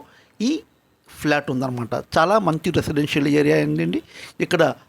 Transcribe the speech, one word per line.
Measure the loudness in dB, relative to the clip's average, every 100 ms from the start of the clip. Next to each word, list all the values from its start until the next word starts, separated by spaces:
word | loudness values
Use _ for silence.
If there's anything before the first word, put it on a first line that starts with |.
| -2 _ _ -4 -2
ఈ | -4 -8 _ _ _ _ -6
ఫ్లాట్ | 0 0 0
ఉందన్నమాట. | -4 -4 -6 -6 -6 -2 2
చాలా | 4 2 2
మంచి | -2 0 0
రెసిడెన్షియల్ | 0 -2 -2 0 2 2
ఏరియా | 4 2
ఏంటండి. | 0 -2 -2 -4 -8 -18 -16 -8
ఇక్కడ | -2 2 2 0